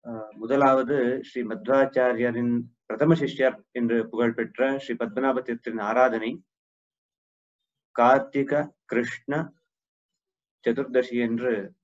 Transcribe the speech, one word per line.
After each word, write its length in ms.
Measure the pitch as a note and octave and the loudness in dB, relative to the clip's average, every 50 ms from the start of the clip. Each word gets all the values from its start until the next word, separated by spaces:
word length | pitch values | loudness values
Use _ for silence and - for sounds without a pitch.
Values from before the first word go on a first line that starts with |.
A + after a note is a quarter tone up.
| _ | _
அஹ், 240 | A#2 A2+ A2 G#2+ G#2+ - | -12 -12 -12 -12 -14 -12
முதலாவது 600 | G#2+ A2 A2+ C3+ C#3 C#3 C3 C3+ C3 C3 A#2+ D3 C#3+ B2 A#2+ B2+ C3+ | -12 -4 0 2 4 6 6 4 4 2 0 0 0 0 0 -2 -4
ஸ்ரீ 200 | C3+ - - B2+ B2 | -6 -8 -8 -6 -6
மத்வாச்சாரியரின் 1080 | G#2+ A2 G2 - A#2+ C3+ C3+ C3+ C3+ - C3 B2+ B2 B2 A2+ A#2+ A#2+ A2+ A#2+ A#2+ A#2+ A#2+ A#2+ A#2 - _ _ _ | -6 -6 -8 -2 2 4 4 4 2 2 2 2 2 2 0 -2 -2 0 0 0 0 0 -2 -2 -6 _ _ _
பிரதம 320 | _ A2 A2+ D3+ D#3+ E3 | _ -2 0 4 4 4
சிஷ்யர் 420 | D#3+ D3 B2+ - - C3 C3 C3 - _ _ | 4 2 -4 -2 0 0 0 0 -2 _ _
என்று 260 | _ B2 A#2+ A2+ A#2 A#2 A2 | _ -4 -2 0 0 0 -2
புகழ்பெற்ற 640 | A2+ - A2 A#2+ A#2 A2+ A#2+ A2+ A2 - - B2+ C3+ C3+ | -2 -2 0 0 0 0 -2 -6 -6 -2 -2 0 0 0
ஸ்ரீ 160 | C3+ C3+ - A#2 | -4 -6 -8 -6
பத்மநாப 460 | A#2 A#2 A2 G#2 B2+ C3+ C3+ B2+ B2+ | -6 -6 -6 -4 -2 -2 0 0 -2
தீர்த்தரின் 420 | B2+ - A#2 A#2 _ B2 A2 A2 G2+ | -4 -6 -8 -8 _ -8 -6 -6 -4
ஆராதனை, 480 | G#2 A2+ B2 B2+ B2+ A2+ A2+ A2 A#2 D3 - _ _ _ _ _ _ _ _ _ _ _ _ _ _ _ _ _ _ _ _ _ _ _ _ _ _ _ _ _ _ _ | -2 2 4 4 2 2 -2 -4 -6 -8 -8 _ _ _ _ _ _ _ _ _ _ _ _ _ _ _ _ _ _ _ _ _ _ _ _ _ _ _ _ _ _ _
கார்த்திக 560 | A#2+ A#2 B2 C3 C#3 C#3 - - C#3 C#3 C#3 C#3+ D3 D3+ D3 _ _ _ | 4 6 6 6 6 2 -2 -2 -2 -2 0 0 -2 -2 -4 _ _ _
கிருஷ்ண 480 | - G#2+ A#2+ A#2 G#2+ - - _ - C#3+ D#3 E3+ - _ _ _ _ _ _ _ _ _ _ _ _ _ _ _ _ _ _ _ _ _ _ _ | -4 -4 -2 -2 -4 -8 -12 _ -6 -4 -4 -4 -6 _ _ _ _ _ _ _ _ _ _ _ _ _ _ _ _ _ _ _ _ _ _ _
சதுர்தசி 520 | A#2+ A#2+ C3+ C#3 C3 B2 B2+ B2 B2 A#2+ A#2+ | -2 -2 -2 -4 0 0 0 0 0 -2 -2
என்று 320 | A#2+ A2+ A2+ A#2 B2+ B2 A2+ G#2 F#2+ F#2 _ _ | -2 0 -2 -2 -2 -2 -2 -2 -6 -10 _ _